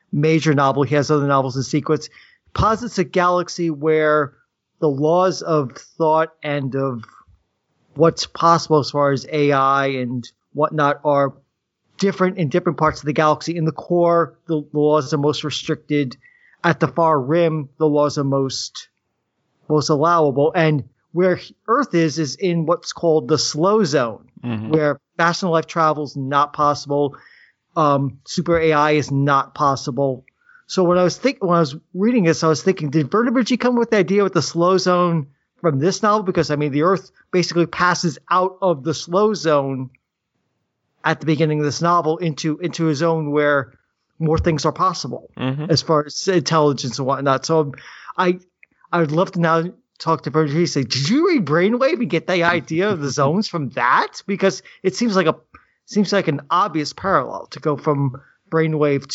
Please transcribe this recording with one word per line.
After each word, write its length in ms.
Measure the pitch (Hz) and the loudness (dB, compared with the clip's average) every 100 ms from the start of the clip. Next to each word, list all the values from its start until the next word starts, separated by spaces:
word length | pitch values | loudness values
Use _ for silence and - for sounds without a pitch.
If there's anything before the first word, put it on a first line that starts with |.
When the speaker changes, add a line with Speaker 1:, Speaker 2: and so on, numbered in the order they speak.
| - | -6
Speaker 1:
major 420 | 143 156 160 160 | 0 2 2 4
novel, 280 | 143 135 139 | 4 2 2
he 120 | 135 147 | 2 2
has 140 | 135 | 2
other 160 | 151 139 | 2 2
novels 300 | 139 131 131 | 2 0 -4
in 60 | |
sequence, 460 | 127 156 - 151 - - _ _ _ | -2 -2 0 -2 -4 -20 _ _ _
posits 460 | - 202 220 233 - | -2 0 0 -4 -4
a 60 | |
galaxy 680 | 147 180 180 180 175 - 170 | -2 0 2 0 -2 -4 -6
where 640 | 143 156 156 156 151 143 _ _ _ _ - | -2 0 2 2 2 0 _ _ _ _ -2
the 80 | 156 | -2
laws 520 | 135 151 175 185 - | 2 2 2 2 0
of 300 | 165 156 127 - - - | -2 0 0 -8 -14 -2
thought 380 | 160 156 160 _ | 2 2 0 _
and 320 | 151 143 135 | -6 -4 -4
of 300 | 135 135 120 110 - _ _ _ _ _ _ _ | -4 -4 -6 -12 -20 _ _ _ _ _ _ _
what's 320 | - 165 - - | 0 2 0 -8
possible 540 | - 170 135 - 156 | 0 2 2 4 0
as 100 | 131 | 2
far 220 | 147 143 | 0 0
as 140 | 135 - | 0 -2
A 220 | 156 147 | 0 2
I 340 | 139 135 139 139 | 2 2 0 0
and 420 | 135 123 127 117 _ _ | -2 -4 -6 -10 _ _
whatnot 480 | 139 156 156 143 143 | -4 -2 0 0 0
are 300 | 151 143 135 - _ _ _ _ _ - | 0 2 0 -4 _ _ _ _ _ -4
different 400 | 196 - 185 190 | -2 0 -2 0
in 100 | 151 | 0
different 300 | 180 175 139 | 0 0 0
parts 220 | 156 143 | 0 0
of 60 | 143 | -4
the 60 | |
galaxy. 440 | 143 156 151 - 170 | 0 0 0 -4 -4
In 80 | |
the 80 | 160 | -4
core, 640 | 139 - 175 170 170 147 _ - | -4 -2 2 4 2 0 _ -6
the, 160 | 156 147 | -6 -4
the 60 | 151 | 0
laws 340 | 147 151 131 | 2 2 0
are 40 | 147 | -2
most 260 | 143 - | 0 -2
restricted. 720 | 151 - - 151 - 147 135 - _ _ _ _ | -6 -8 -6 -6 -2 -2 -2 -8 _ _ _ _
At 160 | 170 156 | -2 0
the 80 | 156 | 0
far 320 | - 165 151 | 2 2 2
rim, 480 | 127 170 165 156 139 - | 0 0 2 -2 -8 -2
the 80 | 156 | 0
laws 320 | 147 147 151 | 2 0 0
are 60 | |
most, 640 | 139 135 135 - - - - _ _ _ _ _ _ _ - | -2 -2 -2 -6 -12 -16 -20 _ _ _ _ _ _ _ -2
most 220 | 151 139 | 0 2
allowable. 600 | 147 160 170 151 135 143 | 2 2 4 2 2 2
And 340 | 180 160 151 - _ _ | 2 2 0 -4 _ _
where 260 | 165 185 180 - - - | 0 0 0 -6 -12 -2
Earth 260 | 254 277 | -2 0
is, 240 | 170 165 156 | 0 0 0
is 160 | 147 - | -6 -4
in 300 | 190 170 156 | -2 0 0
what's 260 | 170 - | -2 -4
called 360 | - 175 156 131 | -4 2 2 2
the 100 | 151 | 0
slow 460 | - 151 180 220 | 0 0 2 2
zone, 440 | 180 143 117 104 _ - | 2 0 -2 -6 _ -12
Speaker 2:
Mm-hmm. 260 | 123 110 110 | -8 -6 -2
Speaker 1:
where 280 | 156 147 139 _ - | 0 0 -4 _ -2
faster 300 | 170 170 190 | 0 0 0
than 60 | |
light 140 | 160 160 | 0 -2
travel 360 | 170 156 151 | 0 0 0
is 140 | 143 143 | -6 -8
not 340 | 135 143 147 | -2 0 0
possible. 640 | - 147 143 135 143 143 - - _ _ _ _ - | 0 0 0 -2 -2 -2 -6 -20 _ _ _ _ 0
Um, 420 | 151 143 139 - - | 2 2 -2 -6 -8
super 320 | - 165 170 | -4 0 2
A 160 | 160 | 2
I 160 | 151 151 | 2 4
is 200 | 151 139 | 2 0
not 440 | 139 139 139 - | 0 2 2 0
possible. 720 | - 147 135 - 127 139 127 - _ _ - - | -2 0 0 -4 -2 -2 -4 -12 _ _ -20 -6
So 180 | - | 0
when 140 | 175 180 | 2 4
I 40 | |
was 140 | 180 - | 2 0
think-, 260 | 254 285 | -2 -2
when 140 | 180 175 | 2 2
I 40 | |
was 160 | 151 156 _ | 2 -4 _
reading 300 | 180 214 247 | -2 0 2
this, 200 | 165 147 | 2 2
I 40 | 160 | 2
was 140 | 156 | 2
thinking, 280 | 190 185 151 | 0 -2 0
did 200 | 156 143 | -2 0
Bernavingi 480 | 202 240 240 220 247 | 0 2 0 0 0
come 160 | 247 240 | 0 0
with 120 | 233 | 0
the 60 | 214 | 2
idea 260 | 165 202 | 2 2
with 120 | 196 | 2
the 80 | 180 | 0
slow 340 | 135 170 175 185 | -2 0 2 2
zone 520 | 180 180 175 165 139 _ _ - | 2 2 2 0 -4 _ _ -4
from 160 | 175 135 | -2 0
this 240 | 165 190 | 0 0
novel? 220 | 214 214 | 2 2
Because, 260 | 185 180 151 | 0 -2 0
I 60 | 147 | 0
mean, 160 | 151 | -2
the 100 | 139 | 0
Earth 280 | 165 190 - _ - | 2 0 -4 _ -4
basically 340 | 180 170 165 | -2 0 0
passes 540 | 170 - 175 165 175 143 - | 0 2 0 2 -2 -4 -2
out 280 | 180 185 190 | 0 0 -2
of 240 | 190 151 | -2 -2
the 80 | 135 | -4
slow 400 | 151 - 180 214 | -6 -2 0 0
zone 560 | 190 151 147 139 131 131 _ _ _ _ _ _ _ _ _ _ _ | 0 0 0 0 -6 -10 _ _ _ _ _ _ _ _ _ _ _
at 180 | 151 156 | -4 -2
the 60 | 147 | -2
beginning 340 | 147 156 151 | 0 0 0
of 40 | |
this 160 | 147 - | -2 -2
novel 380 | 170 175 156 165 | 0 0 0 -2
into, 400 | 170 139 160 147 | -4 -4 -4 -4
into 320 | 175 151 160 | -6 -2 -2
a 40 | |
zone 360 | 135 165 160 147 | 0 0 -2 -2
where 420 | 147 147 143 131 _ _ _ _ - | 0 2 0 -2 _ _ _ _ -4
more 180 | 156 156 | 0 0
things 280 | 175 151 160 | 0 0 -2
are 60 | |
possible 580 | - 185 170 131 117 - - | -2 -4 -4 -10 -12 -14 -8
Speaker 2:
Mm-hmm. 320 | 127 139 156 | -6 -4 0
Speaker 1:
as 100 | 151 | 0
far 240 | - 156 | 2 0
as 240 | 147 - 185 | -2 -6 -2
intelligence 680 | 180 135 160 147 131 143 113 | 0 2 2 2 0 -6 -6
and 80 | 131 | -4
whatnot. 400 | 135 139 131 - | -2 0 0 0
So 260 | 160 147 139 - - - - | 0 0 -6 -20 -20 -12 -2
I, 220 | 185 180 _ _ _ _ - | -2 -2 _ _ _ _ -4
I 60 | 170 | -2
would 100 | 156 | 0
love 200 | 156 190 | 0 0
to 80 | 180 | 0
now 240 | 170 165 170 - _ - | 2 2 0 -10 _ -8
talk 280 | 165 160 | -2 -2
to 60 | 151 | 0
Bernavingi 260 | 151 156 147 | 0 0 0
and 100 | 175 | 0
say, 140 | 147 | -2
"Did 260 | 113 127 139 | -2 -2 0
you 200 | 262 359 | 2 2
read 160 | 320 143 | 0 0
Brainwave 540 | 156 196 240 269 269 | 2 2 2 0 0
and 100 | 233 | -2
get 160 | 170 - | -2 0
the 160 | 180 | 0
idea 480 | 170 175 - 160 202 | 2 0 -2 -2 -2
of 100 | 180 | -2
the 100 | 143 | -4
Speaker 2:
<laughs> 100 | 123 | 0
Speaker 1:
zones 260 | 139 180 214 | 0 0 -2
from 200 | 175 131 | -4 -6
that?" 520 | - 120 156 - - - | -2 2 2 0 -6 -8
Because 360 | 196 196 190 - - | -2 -2 -2 -14 -6
it 140 | 190 185 | -4 -2
seems 180 | 240 | 0
like 120 | 190 160 | 2 0
a, 100 | - _ - _ _ - | -2 _ -20 _ _ -6
seems 260 | 202 190 | -2 0
like 140 | 202 165 | 0 0
an 140 | 139 139 | -4 -2
obvious 420 | 175 208 156 143 | -2 -2 -4 -6
parallel 540 | - 190 165 120 98 - | -6 -2 0 -2 -8 -12
to 80 | - | -8
go 160 | 156 139 | -4 -2
from 440 | 156 143 139 127 _ _ - | 0 0 0 -4 _ _ -4
Brainwave 560 | 160 160 156 147 139 139 | -2 0 2 2 0 -4